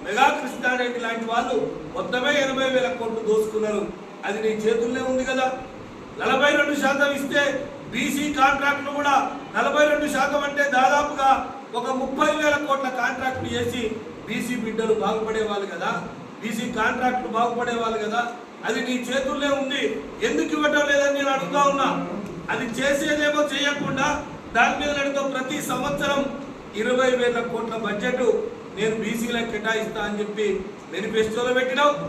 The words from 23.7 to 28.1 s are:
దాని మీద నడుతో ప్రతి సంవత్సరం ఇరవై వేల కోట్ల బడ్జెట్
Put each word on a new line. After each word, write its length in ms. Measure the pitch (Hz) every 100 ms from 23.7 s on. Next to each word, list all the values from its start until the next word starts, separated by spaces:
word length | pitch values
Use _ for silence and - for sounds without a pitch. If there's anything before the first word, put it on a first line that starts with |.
| 277 277 262 294 294 - - - 226
దాని 180 | - -
మీద 100 | 294 285
నడుతో 240 | 277 277 277
ప్రతి 240 | 262 254 294 269
సంవత్సరం 500 | 254 285 285 294 285 277 - - - - 202
ఇరవై 300 | 240 254 254 247
వేల 180 | 240 233 -
కోట్ల 240 | 220 220 220
బడ్జెట్ 380 | 202 202 247